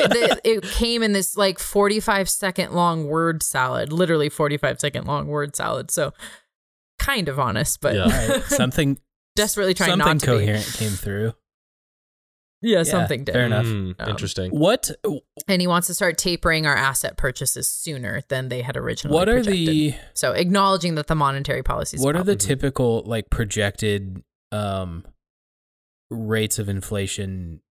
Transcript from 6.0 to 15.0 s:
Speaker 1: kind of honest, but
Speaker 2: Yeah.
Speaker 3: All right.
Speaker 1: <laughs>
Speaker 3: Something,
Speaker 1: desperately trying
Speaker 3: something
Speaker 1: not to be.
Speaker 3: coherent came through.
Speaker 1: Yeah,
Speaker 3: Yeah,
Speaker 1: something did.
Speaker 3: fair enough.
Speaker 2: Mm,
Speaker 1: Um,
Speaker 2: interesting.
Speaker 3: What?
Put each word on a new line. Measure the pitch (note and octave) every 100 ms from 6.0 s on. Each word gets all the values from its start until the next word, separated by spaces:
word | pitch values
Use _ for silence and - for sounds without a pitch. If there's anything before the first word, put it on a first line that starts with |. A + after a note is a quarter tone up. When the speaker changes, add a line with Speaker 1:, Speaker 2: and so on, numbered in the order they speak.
| C#3+ - - - _ _ _ _ _ -
Speaker 1:
kind | - C4+ E3
of | C#3
honest, | B2 G#2+ C3 -
but | - G2+
Speaker 2:
Yeah. |
Speaker 3:
All | F2+
right. | - A2+ -
Speaker 1:
<laughs> | -
Speaker 3:
Something, | - B2+ D3 C#3+ C#3 _ _ _ -
Speaker 1:
desperately | G#3+ - F#3+
trying | F#3 F3+
Speaker 3:
something | F3+ D3+
Speaker 1:
not | D#3
to | -
be. | A2+
Speaker 3:
coherent | G#2 G#2 G#2
came | - A2
through. | F#2+ G#2+ G2+ A2+ - _ _ _ _ _ _ _ _ _ _ _ _
Speaker 1:
Yeah, | A3+ F#3+
Speaker 3:
Yeah, |
Speaker 1:
something | E3 F#3 - B2+ C#3
did. |
Speaker 3:
fair | B2 A#2+
enough. | G#2+ A2+
Speaker 2:
Mm, | G#2 F#2 F#2
Speaker 1:
Um, | G#2+
Speaker 2:
interesting. | - G2 - F#2
Speaker 3:
What? | D3 E3+ B3 - -